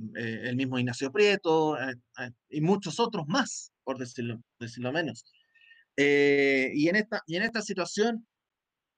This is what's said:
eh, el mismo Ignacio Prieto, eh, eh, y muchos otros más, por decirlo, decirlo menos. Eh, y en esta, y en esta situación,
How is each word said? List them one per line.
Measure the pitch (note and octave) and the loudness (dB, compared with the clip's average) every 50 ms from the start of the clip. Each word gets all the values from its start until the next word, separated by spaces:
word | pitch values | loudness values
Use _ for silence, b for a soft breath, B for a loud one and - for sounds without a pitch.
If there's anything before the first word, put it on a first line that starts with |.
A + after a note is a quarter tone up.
| A2 G#2+ - | -10 -10 -8
eh, | - A#2 A2+ A2+ G#2+ G#2 | -8 -6 -6 -6 -6 -6
el | B2 B2 | -4 -2
mismo | B2+ C3+ B2+ C3 | -2 -2 -2 -2
Ignacio | B2 B2 B2 A#2+ - C#3 C3+ | -2 -2 -2 -4 -4 -6 -2
Prieto, | C3+ G#3 G#3 G#3 G3 F#3+ - E3 D#3+ D#3+ D#3 D#3 D3+ B2 | 2 4 4 4 4 2 2 2 4 4 4 2 0 -2
eh, | C3 C3 B2 A#2+ _ _ _ - | -4 -6 -8 -8 _ _ _ -12
eh, | B2+ A#2+ - _ _ _ | -12 -12 -12 _ _ _
y | - D3+ | -4 0
muchos | D#3 F3 G3+ G3+ - E3 D3 - | 2 4 4 2 0 -4 -2 -2
otros | A#3 A3+ A3+ F3 D3+ | -2 -2 -2 -4 -4
más, | C#3+ G#3+ C#4 A#3 - - - - - _ _ _ | 0 0 0 0 -2 -6 -12 -16 -18 _ _ _
por | B2+ C3 | -8 -6
decirlo, | B2 B2+ B2 - - A#2 A#2+ A#2 A#2 - _ _ _ | -6 -8 -8 -6 -6 -6 -6 -6 -10 -14 _ _ _
decirlo | A#2+ A#2 A#2 B2 A#2+ B2 | -12 -12 -10 -8 -6 -4
menos. | C#3+ E3+ E3+ C3 A2+ - - b b b b b b b b b b b b b _ | -4 -2 -4 -4 -8 -10 -16 b b b b b b b b b b b b b _
Eh, | C#3 C#3+ C#3+ C#3+ C#3+ C#3+ C#3+ C#3+ C#3+ C#3 C#3 C#3 C3 C3 A#2+ F#2+ | 2 4 4 6 6 6 6 6 6 4 4 4 4 2 0 0
y | D3 D3+ E3+ | 2 2 2
en | F#3+ | 2
esta, | G#3+ G#3+ - G#3+ - - | 2 0 0 -6 -8 -6
y | D#3 E3 | -6 -4
en | F3+ G#3+ | -2 -2
esta | A#3 A#3 A3 | -2 -2 -4
situación, | G#3 G#3 F#3+ F#3 E3+ - - G3+ G#3+ A#3 A#3 A3+ - _ _ _ _ _ _ _ _ _ _ _ _ _ _ | -6 -4 -4 -4 -4 -4 0 0 0 0 0 -2 -8 _ _ _ _ _ _ _ _ _ _ _ _ _ _